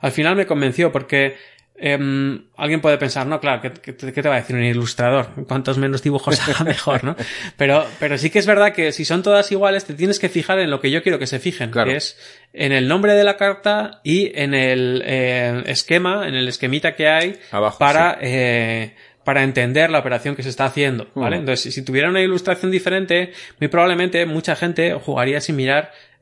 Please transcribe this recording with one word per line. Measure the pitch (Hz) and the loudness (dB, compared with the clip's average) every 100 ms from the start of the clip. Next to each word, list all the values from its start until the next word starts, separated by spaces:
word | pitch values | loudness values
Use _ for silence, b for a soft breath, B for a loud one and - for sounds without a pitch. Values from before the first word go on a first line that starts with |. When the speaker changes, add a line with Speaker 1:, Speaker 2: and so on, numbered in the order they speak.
Speaker 1:
Al | 139 | -4
final | 156 156 196 | 0 0 2
me | 190 | 0
convenció | 147 135 123 170 | 0 0 2 0
porque, | 139 135 139 139 135 B B B - | 0 -2 0 0 -4 B B B -6
em, | 143 143 139 135 139 127 - - | -2 0 0 -2 -2 -4 -10 -6
alguien | 147 160 | -2 0
puede | 156 147 | 2 2
pensar, | 139 143 131 | 0 -4 -4
"No, | 156 | -2
claro, | 143 120 | -2 -2
¿qué, | 127 | -4
qué, | - - 123 | -12 -18 -14
qué | 131 143 | -10 -2
te | 147 | 0
va | 127 | 0
a | |
decir | 113 123 | -2 0
un | |
ilustrador? | 120 120 120 - 123 135 117 139 135 | 0 0 -2 0 2 2 -2 -8 -6
Cuantos | 131 131 135 | -4 -2 0
menos | 135 135 | 0 0
dibujos | 147 139 - 147 147 | 0 -2 0 0 0
haga, | 139 160 | -2 -2
<laughs> | |
mejor", | - - 127 135 | -2 -2 -2 -2
¿no? | 165 B B 185 - | -6 B B -10 -2
Pero, | 139 147 151 - | 2 2 0 -4
pero | 151 139 | -4 -2
sí | 156 | 0
que | 208 | 0
es | 196 | 4
verdad | 202 208 | 4 4
que | 202 156 | 2 -2
si | - 151 | -2 -2
son | 170 | 0
todas | 196 202 202 | 4 4 2
iguales, | 196 196 196 190 | 2 2 0 -4
te | |
tienes | 147 190 196 | -2 0 0
que | 185 | -2
fijar | 170 151 190 | -2 0 0
en | 165 | 0
lo | 139 | 0
que | 135 | 0
yo | 160 | 0
quiero | 185 123 | 0 0
que | 131 | -2
se | 127 | -4
fijen, | 180 - 117 | -4 -6 -4
Speaker 2:
Claro. | 120 117 | 0 0
Speaker 1:
que | 143 | 0
es | - - B B B | -4 -10 B B B
en | - 143 | -4 0
el | 135 127 | 2 2
nombre | 180 208 | 2 4
de | 202 | 6
la | 202 196 | 4 2
carta | 202 196 208 208 214 - | 0 0 0 0 -2 -6
y | 147 175 202 147 | 0 0 0 -2
en | 139 | 0
el, | 139 131 127 127 127 - | 2 2 2 2 0 0
eh, | 131 127 123 120 120 123 | 0 0 0 0 -2 -2
esquema, | 123 - 170 180 202 175 | -4 0 0 0 -2 -2
en | 131 | -2
el | 127 | -2
esquemita | - 127 147 165 | -2 -2 0 -2
que | 151 156 | 2 2
hay | 160 175 202 - | 4 0 -4 -6
Speaker 2:
Abajo, | 104 107 - | 0 0 2
Speaker 1:
para, | 143 151 170 - | 4 4 2 0
Speaker 2:
sí. | |
Speaker 1:
eh, | 123 127 123 117 113 113 110 - B B | -4 0 0 0 0 -2 -6 -12 B B
para | - 139 | -2 0
entender | 135 127 123 143 165 | 2 0 0 2 4
la | 151 | 2
operación | 131 120 143 143 | 0 -2 -4 -6
que | |
se | 131 | -6
está | 120 135 | -2 -2
haciendo, | 143 139 120 - 135 | 0 0 -2 -6 -4
¿vale? | 123 175 | -2 -2
Speaker 2:
Ujú. | |
Speaker 1:
Entonces, | 135 123 | -2 -4
si, | 151 | -4
si | 135 | -8
tuviera | 131 131 165 | -2 0 2
una | 190 | 2
ilustración | 185 180 185 175 190 | 2 0 -2 -2 0
diferente, | 185 185 190 185 170 180 B B B | 0 0 -2 0 0 0 B B B
muy | 147 | 0
probablemente | 170 180 175 180 175 170 | 2 4 2 0 0 0
mucha | 156 160 151 | -2 -2 -2
gente | 170 165 170 | -2 0 0
jugaría | 143 - 131 127 147 | -2 -4 -2 0 -2
sin | 156 143 | -2 -2
mirar, | 131 143 151 B B B | 2 0 -2 B B B